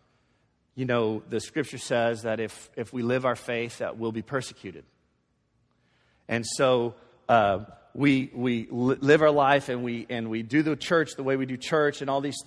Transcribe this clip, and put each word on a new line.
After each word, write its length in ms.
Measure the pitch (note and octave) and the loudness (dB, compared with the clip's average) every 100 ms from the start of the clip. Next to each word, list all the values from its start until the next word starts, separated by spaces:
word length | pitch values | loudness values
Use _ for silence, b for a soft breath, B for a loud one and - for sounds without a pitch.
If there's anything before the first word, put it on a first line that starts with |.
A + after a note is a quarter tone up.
| _ _ _ _ _ _ _ C3 | _ _ _ _ _ _ _ -8
you 100 | B2+ | -2
know, 380 | A#2+ A2 A2 - | 0 0 -2 -4
the 120 | A2+ | -6
scripture 400 | - D#3 C3 B2+ | -4 -6 -6 -6
says 420 | - A#2+ A#2 A2+ | -2 0 0 -2
that 180 | A2+ A2 | -4 -4
if, 300 | G#2+ - - - | -6 -10 -14 -10
if 180 | A2 | -8
we 80 | B2+ | -4
live 240 | A#2 B2+ B2+ | 0 0 0
our 100 | A#2 | -2
faith, 440 | - A#2 A#2 - | -4 -6 -6 -6
that 180 | G2 A2+ | -8 -6
we'll 140 | A2+ | -6
be 100 | A2 | -6
persecuted." 640 | - C3+ - - G2 E2+ - _ _ _ _ _ _ _ _ _ _ _ _ _ - | -6 -6 -6 -14 -16 -16 -20 _ _ _ _ _ _ _ _ _ _ _ _ _ -6
And 180 | A#2 A2 | -4 -4
so, 480 | - C3 B2+ A#2+ A2+ b b - | 0 4 4 0 -6 b b 4
uh, 380 | A#2 G2+ A2 A2 - _ B2+ | 4 4 2 -4 -18 _ 0
we, 360 | C#3+ C3+ B2+ | 2 2 0
we 340 | B2 B2 A#2+ - | -4 -2 -2 -4
li-, 260 | A#2+ B2+ C3 | -2 0 2
live 200 | C#3 D#3 | 6 6
our 80 | D3+ | 6
life 400 | D3 C3+ C#3+ C3+ | 6 6 4 2
and 140 | B2 | -4
we, 240 | B2 A#2 - | -4 -6 -6
and 180 | A#2+ A2+ | -6 -4
we 140 | A2 | -6
do 220 | A2+ D3 | 0 0
the 120 | D#3 C#3 | 2 -2
church 360 | - E3+ D3 - | 0 0 0 -4
the 60 | |
way 140 | C3+ C3+ | -2 0
we 100 | C3 | -2
do 120 | B2+ | -6
church 440 | - D#3+ D3 C#3+ | 0 2 2 0
and 80 | C#3 | -2
all 120 | C#3 | -2
these 200 | C#3+ - | -2 -6